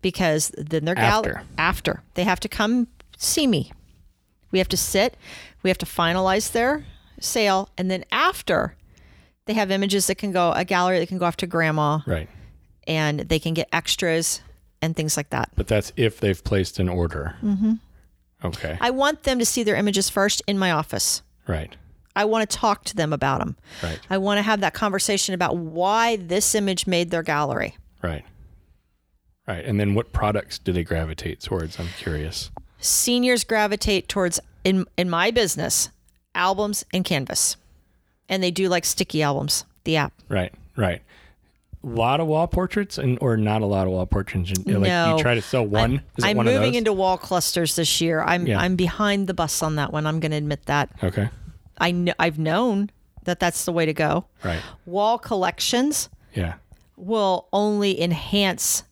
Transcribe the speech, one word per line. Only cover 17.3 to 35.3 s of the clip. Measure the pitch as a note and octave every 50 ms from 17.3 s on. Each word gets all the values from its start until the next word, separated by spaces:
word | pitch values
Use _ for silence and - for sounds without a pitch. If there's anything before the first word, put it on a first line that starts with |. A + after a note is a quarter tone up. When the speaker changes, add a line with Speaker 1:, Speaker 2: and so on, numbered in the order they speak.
| - - -
Speaker 1:
Mm-hmm. | G#3 G3+ F#3+ G#3+ G#3+ A3+ A3 - - - - _ _ _ _ _ _ _ _ -
Speaker 2:
Okay. | F2 F2 - - D#2+ D#2 -
Speaker 1:
I | - A#3+
want | B3+ C4 C#4 C#4+ D#4 C#4+ -
them | C4+ C4 B3
to | A#3
see | A#3+ - B3+ A#3
their | G#3+ G3+
images | - G3+ G#3 G3 G3 F#3+ -
first | - G3+ G3 G#3 - - -
in | - G3+ G3
my | F#3+ F#3
office. | E3 D3+ D#3 - - G2+ - - - - - _ _ _ _
Speaker 2:
Right. | - F#2 D#2 D#2 - - - - - - _ _ _ _
Speaker 1:
I | G3 G#3
wanna | G#3+ A3 A3+ G#3+
talk | G#3 - - - A3 G3+ - -
to | - -
them | G3+ D#3+ D3+ D#3
about | C#3 C3 C#3 C3+ -
'em. | - - - _ - - - - -
Speaker 2:
Right. | E2+ D#2+ - - -
Speaker 1:
I | F#3+
wanna | G3 F#3+ G3+ G3+ G#3 G#3
have | A3 A3 G3+
that | G3 E3+ -
conversation | - A3 G#3 F#3+ G3 - - G#3 G3 - - F#3
about | F3 F3+ - -
why | F3 E3+ D#3+ D#3+ E3 F3+ F#3+ G#3 A3+ A#3 A#3 A#3
this | G#3 F3+ E3 F3+ G#3 G#3+ - -
image | G#3+ G3+ G3 F#3 F3 -
made | G3 F3+ E3+ F3 E3+
their | E3+ E3 E3
gallery. | - D3+ D3 D3+ C#3 A#2+ A2 - - - - - - _ _
Speaker 2:
Right. | - F2 D#2+ C#2+ - - - - - - - - _ _ _ _ _ _ _ _ _ _ _ _ _ _ _ _ _
Right. | - G2+ E2+ D2+
And | - G#2+ G2+
then | G#2 G2+ G2
what | A2 A#2 -
products | - - - G#2 G#2 G#2 - - - -
do | - - F2+
they | F2+ E2
gravitate | - E2+ E2 D#2+ D#2+ D#2 - - E2+ - -
towards? | - - - F2+ D#2+ D#2+ - -
I'm | F2 F2 F#2
curious. | - - F#2 D#2 D2+ D2+ D#2+ E2+ - - - - - - - _ _
Speaker 1:
Seniors | - - - - - B3 A#3+ B3 B3 B3 B3 A#3 -
gravitate | - A3+ G#3+ G#3+ G#3 G3+ G#3 - A3 G3+ F#3 - -
towards, | - G3+ F#3 F3 D#3+ - - - - - -
in, | F#3 F#3+ F#3 F3+ - _
in | - F3+ F3+
my | E3+ E3 F3 G#3+